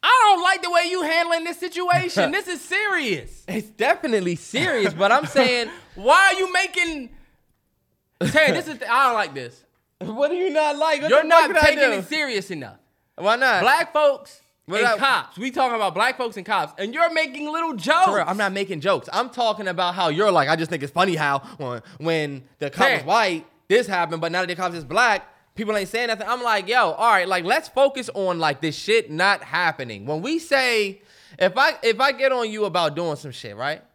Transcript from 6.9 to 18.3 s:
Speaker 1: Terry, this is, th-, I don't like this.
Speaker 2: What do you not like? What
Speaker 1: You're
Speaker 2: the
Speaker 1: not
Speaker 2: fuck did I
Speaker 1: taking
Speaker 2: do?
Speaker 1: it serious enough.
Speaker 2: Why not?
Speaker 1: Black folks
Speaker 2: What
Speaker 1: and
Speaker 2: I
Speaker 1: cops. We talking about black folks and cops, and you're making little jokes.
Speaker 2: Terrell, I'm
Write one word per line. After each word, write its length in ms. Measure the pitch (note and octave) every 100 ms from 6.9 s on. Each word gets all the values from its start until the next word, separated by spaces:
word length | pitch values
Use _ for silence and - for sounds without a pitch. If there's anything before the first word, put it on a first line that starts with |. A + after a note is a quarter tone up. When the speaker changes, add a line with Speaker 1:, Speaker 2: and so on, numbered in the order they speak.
| D4+ A#3+ - - _ _ _ _ _ _ _ _ _
Speaker 1:
Terry, 320 | - D4+ D4+
this 160 | D#4+ E4
is, 100 | C#4+
th-, 100 | A3
I 160 | A#3+ C4+
don't 60 | A3+
like 180 | F#3
this. 300 | C3+ B2 - _ _ _ _
Speaker 2:
What 300 | - A3 C#4+
do 60 | F4
you 140 | F#4
not 280 | D4+ D4+ C#4+
like? 240 | D#4 D4
What 80 | D4
Speaker 1:
You're 100 | C4+
Speaker 2:
the 60 | D#4
Speaker 1:
not 140 | E4
Speaker 2:
fuck 60 | D4+
did 80 | E4+
I 40 | D4+ D4+
Speaker 1:
taking 20 | C4+
Speaker 2:
do? 0 | G#3
Speaker 1:
it 80 | F3+
serious 420 | D4+ D4 A3 -
enough. 260 | E3 A#2+ - _ _ _ -
Speaker 2:
Why 200 | F#3 A#3
not? 260 | C4 G3+
Speaker 1:
Black 320 | G#3 D4+ E4
folks 480 | D4 D4 C4+ - - _ _ -
Speaker 2:
What 140 | G3
Speaker 1:
and 80 | A#3+
Speaker 2:
I 100 | G#3+
Speaker 1:
cops. 400 | C4+ A#3 C3 -
We 140 | B3
talking 240 | B3+ C4 A#3
about 180 | G#3
black 240 | D#3 A#3+ C4
folks 200 | A#3+ G#3
and 80 | F3+
cops, 280 | G3+ D3+ -
and 140 | G3+
you're 180 | C4 E4
making 380 | D#4+ D#4+ C4+ D4
little 220 | D#4+ E4 B3
jokes. 300 | F3 D#4+ F#4
Speaker 2:
Terrell, 200 | G#3
I'm 100 | D#3+